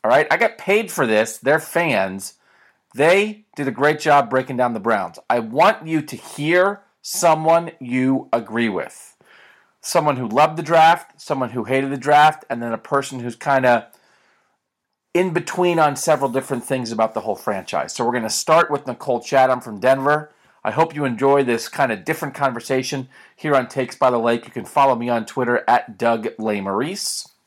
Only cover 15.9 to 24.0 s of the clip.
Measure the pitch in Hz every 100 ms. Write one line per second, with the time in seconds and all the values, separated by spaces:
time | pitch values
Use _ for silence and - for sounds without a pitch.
15.9 | 135 - 147 135 127 - 127 - 131 117
16.9 | 113 110 110 110 98 - 98 - 78 65
17.9 | - 117 123 110 - - 165 - 143 -
18.9 | 123 - 120 - 139 131 127 120 104 127
19.9 | 135 135 151 151 _ _ _ - 113 165
20.9 | 151 139 113 139 143 127 113 - - 131
21.9 | 107 85 - 147 135 139 117 - 131 131
22.9 | 139 131 - - _ 156 135 123 139 123
23.9 | -